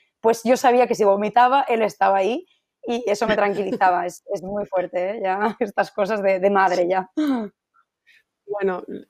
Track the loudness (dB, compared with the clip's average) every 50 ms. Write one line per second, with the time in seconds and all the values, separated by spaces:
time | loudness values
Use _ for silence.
0 | _ _ _ _ 0 0 0 2 2 0 2 2 4 4 4 4 4 2 2 2
1 | 4 4 4 2 0 0 2 4 4 4 4 2 2 0 0 0 0 -2 -2 0
2 | 2 2 2 2 2 0 -2 -4 -8 _ _ _ _ _ _ _ -8 -6 -6 -4
3 | -2 -2 -2 0 0 0 0 0 0 0 -2 -2 -4 -4 -2 0 2 2 2 0
4 | -2 -6 -8 -12 _ -8 -8 -8 -8 -8 -8 -8 -6 -4 -4 -4 -4 -4 -4 -6
5 | -4 -6 -6 -4 -4 -4 -2 -2 -2 -2 -2 -4 -6 -4 -4 -4 -4 -4 -4 -4
6 | -2 -2 -2 0 0 0 2 2 2 2 4 4 4 4 2 0 0 0 0 -2
7 | -4 -4 _ -4 -2 -2 -2 -2 -4 -8 -12 _ _ _ _ _ _ _ _ _
8 | _ _ _ _ _ _ _ _ _ -8 -6 -2 -2 -2 -2 -4 -8 -12 -14 -14
9 | -16